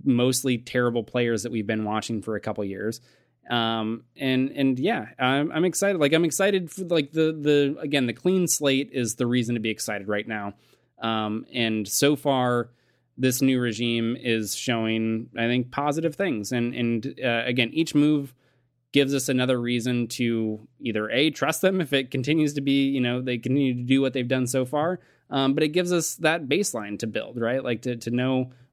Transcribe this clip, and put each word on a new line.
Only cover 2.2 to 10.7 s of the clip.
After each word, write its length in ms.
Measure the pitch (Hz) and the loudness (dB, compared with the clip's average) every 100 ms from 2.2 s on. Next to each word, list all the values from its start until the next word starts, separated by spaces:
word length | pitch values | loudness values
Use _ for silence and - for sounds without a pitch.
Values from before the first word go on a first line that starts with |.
for 120 | 110 104 | -4 -4
a 40 | |
couple 240 | 107 101 | -4 -4
years. 380 | 101 98 107 117 - _ _ _ - | -6 -4 -6 -6 -14 _ _ _ -2
Um, 540 | 120 113 113 110 113 - - | 0 0 0 -4 -6 -10 -4
and, 340 | 135 131 135 | 0 2 0
and 280 | 139 135 127 | 0 0 0
yeah, 280 | 170 202 107 - | 0 -2 -6 -2
I'm, 320 | 123 139 147 | 0 2 0
I'm 140 | 156 180 | 0 0
excited. 340 | - 196 185 | 0 0 2
Like, 140 | 143 | 4
I'm 100 | 160 170 | 4 2
excited 460 | - 196 190 170 | 2 2 2 -2
for, 120 | - 175 | -10 0
like, 260 | 170 139 | 0 0
the, 200 | 160 160 156 | 2 0 2
the, 360 | 147 143 139 156 | 4 4 4 0
again, 260 | 151 143 120 | -2 0 0
the 80 | |
clean 340 | 120 180 190 170 | 0 2 2 2
slate 420 | - 143 135 143 | 2 2 2 0
is 220 | - 113 - | -2 -2 0
the 120 | 120 | 2
reason 280 | 127 113 120 | 2 2 0
to 60 | |
be 80 | 110 | -2
excited 380 | 107 - 104 98 | -4 -6 -6 -2
right 200 | 104 104 | -4 -2
now. 260 | 107 104 - _ | -6 -8 -12 _